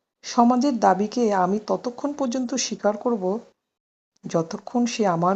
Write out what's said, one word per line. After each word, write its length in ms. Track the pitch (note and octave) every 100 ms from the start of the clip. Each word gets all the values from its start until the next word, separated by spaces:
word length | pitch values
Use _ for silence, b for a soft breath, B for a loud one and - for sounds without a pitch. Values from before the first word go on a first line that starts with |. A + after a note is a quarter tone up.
| _ _
সমাজের 560 | - - A#3 B3+ C#4+ A#3
দাবিকে 540 | G3+ F#3 G#3 B3 A3+
আমি 260 | G3 F3+ G#3
ততক্ষণ 540 | - F#3+ B3 A#3+ C#4+
পর্যন্ত 420 | D4 C4 C4 A#3+ C4
স্বীকার 420 | - F#3+ G3+ G#3
করব, 420 | B3 A3+ F#3 A3 - _ _ _ _ _ _ _ -
যতক্ষণ 580 | E3 E3 - - B3 A#3+
সে 220 | - G3+
আমার 280 | E3+ F3